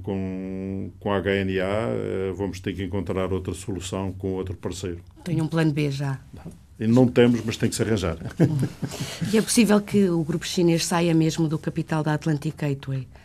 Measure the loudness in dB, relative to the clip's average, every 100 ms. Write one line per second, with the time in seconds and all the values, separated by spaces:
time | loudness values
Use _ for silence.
0 | -4 -4 -4 -6 -8 -8 -6 -6 -8 -8
1 | -2 0 2 2 0 0 0 0 -2 -2
2 | -4 -4 -4 -4 -6 -6 -6 -6 -4 -4
3 | -4 -2 -2 -2 -4 -8 -6 -8 -6 -6
4 | -6 -6 -6 -4 -6 -8 -8 -8 -8 -8
5 | -14 -14 -6 -2 0 2 2 2 -2 -2
6 | -4 -6 -10 -18 -16 -18 -20 -2 4 6
7 | 6 8 6 6 0 -2 -2 0 0 0
8 | 0 -2 -4 2 4 4 -2 -4 -10 -8
9 | -10 -6 0 2 4 4 6 4 4 2
10 | 4 2 0 -2 -2 2 4 4 2 2
11 | 4 4 4 2 0 0 -4 -6 -2 -2
12 | 0 0 0 -2 -2 -4 -4 -4 -4 -8
13 | -8 -14